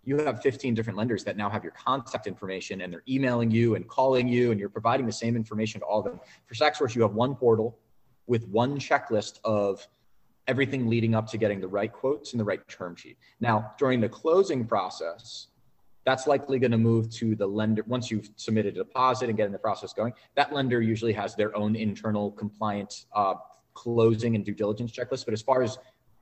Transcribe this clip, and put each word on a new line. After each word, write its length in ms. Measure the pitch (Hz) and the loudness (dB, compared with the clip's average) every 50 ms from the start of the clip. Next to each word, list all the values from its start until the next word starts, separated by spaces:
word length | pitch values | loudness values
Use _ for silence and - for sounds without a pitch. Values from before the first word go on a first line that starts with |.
| _ | _
you 140 | 131 139 | 0 0
have 240 | 143 151 143 120 113 | 2 2 0 -2 2
fifteen 320 | - 139 120 - - 127 117 | 0 0 0 0 -2 0 0
different 240 | 110 110 113 95 | 0 0 -2 -2
lenders 260 | 98 110 123 110 95 - | -2 0 0 0 -2 -2
that 140 | 104 95 | -6 -4
now 120 | 101 104 101 | -2 -4 -2
have 140 | 107 104 - | -2 -4 -6
your 100 | 82 - | -8 -14
contact 540 | - - 123 131 139 123 - - - - | -6 -2 -2 -2 -2 -4 -8 -10 -8 -8
information 540 | 104 92 - 101 95 95 95 - - 101 95 | -8 -10 -8 -8 -8 -8 -8 -6 -8 -8 -8
and 100 | 90 90 | -8 -10
they're 120 | 87 82 _ | -10 -12 _
emailing 420 | 127 131 131 135 127 123 120 117 113 | -2 0 0 2 2 2 2 2 4
you 260 | 110 113 117 117 107 | 4 4 4 4 2
and 120 | 90 - | 0 -2
calling 400 | - - - 131 135 131 127 123 | -4 0 2 4 4 4 4 2
you 240 | 123 120 123 123 120 | 2 4 4 4 4
and 80 | 110 101 | 2 0
you're 100 | 101 101 | -2 -6
providing 360 | _ 107 101 117 127 139 131 | _ -2 0 0 0 2 0
the 60 | 113 | -2
same 240 | 107 - 113 117 120 | -4 -2 -2 -2 0
information 420 | 117 110 - 107 107 113 107 - 104 | -2 -2 -4 -4 -2 -2 -2 -4 -8
to 60 | - | -4
all 140 | - 104 107 | 0 0 0
of 60 | 98 | 0
them. 140 | 101 - 87 - - - _ _ | -2 -8 -10 -18 -20 -20 _ _
For 60 | _ 113 | _ -2
Stack 220 | 110 151 151 147 | 2 2 2 2
Source, 200 | - 143 120 113 | 0 -2 0 4
you 60 | 120 | 4
have 120 | 113 107 101 | 4 4 4
one 220 | 107 120 135 139 | 2 0 0 0
portal 440 | - 131 120 113 107 110 101 - _ _ _ _ _ _ _ _ _ _ | 2 4 4 6 6 2 -2 -4 _ _ _ _ _ _ _ _ _ _
with 200 | - 123 113 113 | 0 0 0 0
one 300 | 92 98 110 120 135 143 | 0 0 0 2 2 -2
checklist 600 | 139 120 - 156 143 - - 113 107 101 - - - - | -4 0 0 0 0 2 0 -2 -2 -2 -4 -14 -8 -4
of 440 | 110 107 104 101 101 95 - - _ _ _ _ _ _ _ _ _ _ _ _ | -2 0 2 0 0 -2 -4 -10 _ _ _ _ _ _ _ _ _ _ _ _
everything 400 | - 131 131 139 - 139 135 123 | -2 0 0 0 0 0 -2 0
leading 280 | 113 117 117 110 113 113 | 2 2 2 2 2 2
up 120 | 110 110 | 2 0
to 100 | 113 - | -2 -2
getting 220 | 104 110 101 101 98 | 0 0 0 0 -2
the 80 | 92 | -6
right 240 | 92 98 101 104 113 | -4 -2 -4 -4 -4
quotes 420 | - - - 131 147 147 - - - | -6 -4 -2 -2 -2 -2 -6 -6 -4
and 60 | 117 | -2
the 40 | 107 | -2
right 240 | 101 92 - - | -2 -2 -4 -8
term 280 | - - - 92 87 87 | -18 -14 -12 -12 -12 -12
sheet. 220 | - - 64 - _ _ _ _ _ | -14 -18 -20 -20 _ _ _ _ _
Now, 340 | 117 120 110 107 110 - - - | 0 2 2 2 0 -4 -2 0
during 200 | 143 131 127 120 | 2 2 4 2
the 100 | 110 101 | 2 0
closing 560 | - - - 160 165 190 196 190 156 131 113 | -2 -4 0 4 4 4 4 2 0 -2 0
process, 840 | 110 113 101 92 90 - - 80 82 85 - - - - - - _ _ _ _ _ _ _ _ - - - _ | 0 0 -2 -2 -4 -8 -8 -8 -8 -8 -10 -16 -18 -16 -16 -18 _ _ _ _ _ _ _ _ -20 -20 -4 _
that's 220 | 131 131 131 - | 0 0 0 2
likely 320 | 151 139 139 139 - 135 127 | 2 2 2 2 0 0 2
gonna 180 | 131 120 117 | 2 4 4
move 320 | 113 113 117 113 113 113 113 | 4 4 4 4 4 2 -2
to 240 | 113 - 120 110 107 | -4 -4 -2 -2 0
the 100 | 110 104 | 0 -2
lender. 380 | 98 101 107 110 110 110 107 107 | -2 0 0 0 2 0 0 0
Once 220 | - 123 123 113 - | -2 -4 -4 -2 -4
you've 200 | 113 104 - - - | -4 -6 -6 -8 -18
submitted 400 | - - - 110 110 101 101 85 | -12 -4 0 0 2 0 0 -2
a 40 | 87 | -4
deposit 500 | 80 - - 131 127 131 123 113 127 117 | -8 -4 0 2 2 2 2 0 -2 -2
and 80 | 107 | 0
getting 140 | 101 107 101 | 0 -2 -2
the 80 | 101 92 | -2 -4
process 340 | - 110 98 - - 92 - | -4 -4 -4 -4 -8 -10 -6
going, 200 | - 107 120 117 - - _ _ | -4 -4 -4 -4 -10 -20 _ _
that 180 | 139 143 - 151 | 0 0 0 0
lender 280 | 139 135 127 123 120 | -2 0 2 2 2
usually 320 | 113 110 110 107 113 117 101 | 2 2 0 0 0 -2 -2
has 220 | 104 101 101 - | -2 -4 -6 -2
their 200 | - 104 104 104 | -2 -2 -2 0
own 200 | 107 104 107 110 | -2 -2 0 0
internal 560 | 110 113 104 98 - - 110 104 104 104 101 | 0 -2 -4 -4 -4 -4 -2 -2 0 -2 -4
compliant, 720 | 101 - 107 101 - - 107 104 101 101 98 - - - - _ - | -6 -6 -10 -10 -6 -4 -4 -4 -2 -4 -6 -10 -14 -18 -18 _ -2
uh, 220 | 104 101 95 90 90 - - - _ _ _ _ | 0 0 0 0 -4 -8 -20 -20 _ _ _ _
closing 600 | - - 120 117 117 113 113 113 107 117 117 113 | -10 -6 0 2 6 6 6 4 4 2 0 0
and 100 | 107 98 | 0 0
due 80 | 101 101 | -4 -4
diligence 380 | - 104 104 107 - 120 117 | -2 -2 -2 -2 -2 -6 -8
checklist. 340 | - - 123 - 135 123 - | -6 -8 -6 -4 -6 -6 -4
But 80 | - 107 | -4 -4
as 80 | 107 | -4
far 200 | - - 131 131 123 | 0 2 2 4 2
as 160 | 107 - - - - _ _ _ _ _ _ | 0 -2 -8 -16 -20 _ _ _ _ _ _